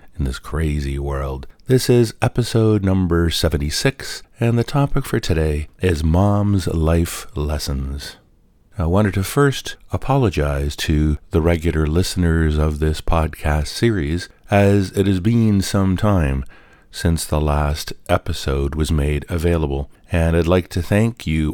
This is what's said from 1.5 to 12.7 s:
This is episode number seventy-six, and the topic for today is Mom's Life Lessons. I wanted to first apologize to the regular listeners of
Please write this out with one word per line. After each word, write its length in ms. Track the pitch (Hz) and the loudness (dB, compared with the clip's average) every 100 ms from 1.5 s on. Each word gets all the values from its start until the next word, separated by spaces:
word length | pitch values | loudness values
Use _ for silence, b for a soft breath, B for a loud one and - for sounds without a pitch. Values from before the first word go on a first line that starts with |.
| b - | b 0
This 240 | 131 - | 0 4
is 240 | 123 113 - | 4 4 0
episode 600 | 110 - 113 113 110 107 | -2 0 0 2 2 2
number 480 | 95 95 90 85 85 | 2 2 2 2 0
seventy-six, 920 | - 82 76 73 - 139 - - - - - | 0 0 0 -2 -2 -2 -4 -10 -14 -14 -4
and 160 | 117 117 | 0 0
the 80 | |
topic 400 | 113 143 139 139 | 0 0 0 0
for 160 | - 117 | 0 -2
today 480 | - 80 78 73 76 - | 0 0 0 -2 -6 -2
is 220 | 92 73 | -2 0
Mom's 640 | 80 85 104 101 101 98 85 | 2 2 2 2 2 0 0
Life 580 | 80 80 85 85 - - 71 | 0 2 2 0 -4 -10 -6
Lessons. 800 | 73 76 - 69 69 69 - - _ _ _ _ _ - | -4 -4 -4 -6 -6 -8 -12 -18 _ _ _ _ _ -4
I 80 | 82 | 0
wanted 300 | 95 107 98 | 2 2 0
to 80 | |
first 540 | 92 139 143 - - - - | -2 2 2 0 -8 -14 -8
apologize 840 | - - 139 113 78 73 69 71 - | -6 0 2 2 0 -2 -2 -4 -4
to 420 | - 76 76 73 - | 0 2 2 0 -2
the 100 | 80 | 0
regular 460 | 82 85 82 78 76 | 2 2 0 0 0
listeners 720 | 85 92 92 85 82 80 76 | 0 0 0 2 2 2 2
of 180 | 78 | 0